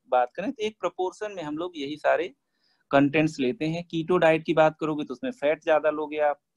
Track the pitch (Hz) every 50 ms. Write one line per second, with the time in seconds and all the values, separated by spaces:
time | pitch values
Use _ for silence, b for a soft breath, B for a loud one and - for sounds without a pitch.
0 | _ _ 127 123 123 - _ - 185 254 - - 214 214 214 _ - 175 - -
1 | 185 185 180 - 214 208 202 180 156 147 151 156 175 185 175 151 139 139 151 147
2 | - 139 135 143 165 196 - _ _ _ _ _ _ _ _ _ _ _ - 139
3 | 143 143 143 160 156 156 156 - 131 123 120 - 151 160 160 170 175 - - 165
4 | 160 160 180 180 170 160 160 160 160 - 165 160 156 156 156 - 160 151 156 147
5 | 147 - 131 - - 131 120 - 143 143 160 160 - 165 156 151 147 156 151 151
6 | 156 147 151 151 147 147 143 - _ _ _